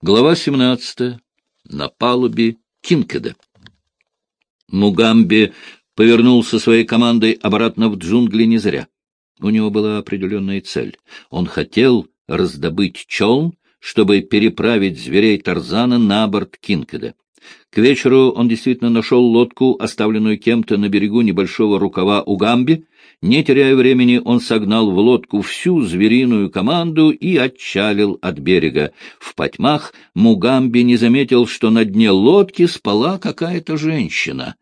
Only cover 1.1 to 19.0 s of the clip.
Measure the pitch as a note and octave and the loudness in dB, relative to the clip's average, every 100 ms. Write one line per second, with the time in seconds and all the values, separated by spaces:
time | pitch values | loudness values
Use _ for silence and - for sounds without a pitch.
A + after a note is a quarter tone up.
1.1 | A#2+ _ _ _ _ _ C#2+ C#2+ _ A#2+ | -8 _ _ _ _ _ -10 -10 _ -2
2.1 | B2 B2 A2 A2+ A2+ _ _ - E3 - | 0 -2 0 -2 -4 _ _ -2 -2 0
3.1 | - - - _ _ - _ _ _ _ | -6 -10 -14 _ _ -20 _ _ _ _
4.1 | _ _ _ _ _ _ F#2 G2+ F#2 A2+ | _ _ _ _ _ _ 0 0 2 4
5.1 | A2+ G2 G#2+ G#2 - - - _ - A2+ | 4 4 4 2 -2 -20 -20 _ 2 4
6.1 | A#2 A#2+ B2 G#2+ A2 A2+ A2+ A2+ A#2 A#2+ | 6 4 4 2 -2 2 0 2 0 2
7.1 | A#2 A2 G#2+ G#2+ G#2 A2+ - A2+ G2+ E2 | 2 0 0 -2 0 -2 -2 -2 -2 -2
8.1 | A2+ A#2+ G2+ A2+ A2+ G2+ C#2+ - _ _ | 0 0 0 2 2 -2 -4 -8 _ _
9.1 | _ _ _ G2+ A2 G#2+ G#2 G#2+ G#2+ G2+ | _ _ _ -4 -2 -2 -2 -2 -4 -6
10.1 | G2+ F#2 G2+ G2 G2 - - G#1+ - _ | -6 -4 -4 -6 -8 -8 -8 -8 -12 _
11.1 | - _ - F2 - D2+ - C3 B2 - | -20 _ -6 -6 -6 -4 2 2 2 -2
12.1 | _ _ D#2+ F#2 C#2+ D#2+ E2 G2 - - | _ _ -4 -4 -4 -6 -4 -4 -6 -12
13.1 | - G2 B2+ E3 - _ _ - - G2+ | -4 0 0 -2 -8 _ _ -8 0 2
14.1 | G2+ F#2+ G#2 A2 - A2 A#2 G2 D2+ A#1+ | 2 2 0 0 0 -2 0 -2 -4 -4
15.1 | F2 A2 G#2 G2 F2 - G2 B2 A#2+ A2 | 0 2 0 -2 -6 -4 -2 0 2 2
16.1 | G2+ A2 G2+ E2+ - - F#2 C2 - A#1 | 2 0 -2 -6 -14 -6 -6 -6 -12 -12
17.1 | - _ _ - - _ - A#2 C#3 - | -16 _ _ -20 -20 _ 2 2 2 2
18.1 | C3 C3 - A#2+ A2+ - B2 A#2+ A#2 | 4 4 2 -2 -2 -2 -2 0 -2